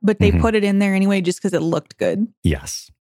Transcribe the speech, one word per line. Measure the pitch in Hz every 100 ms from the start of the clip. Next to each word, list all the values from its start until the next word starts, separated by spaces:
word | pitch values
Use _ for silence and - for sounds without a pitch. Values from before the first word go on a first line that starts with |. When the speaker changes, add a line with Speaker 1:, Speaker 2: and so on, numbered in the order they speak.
Speaker 1:
but | 202 208
they | 196
Speaker 2:
Mm-hmm. | 170
Speaker 1:
put | 226
it | 220
in | 202 196
there | 202
anyway | 190 196 196
just | 175 180
'cause | 196
it | 175
looked | 160 165 - -
good. | 107 - 107 _
Speaker 2:
Yes. | - 71 - - - _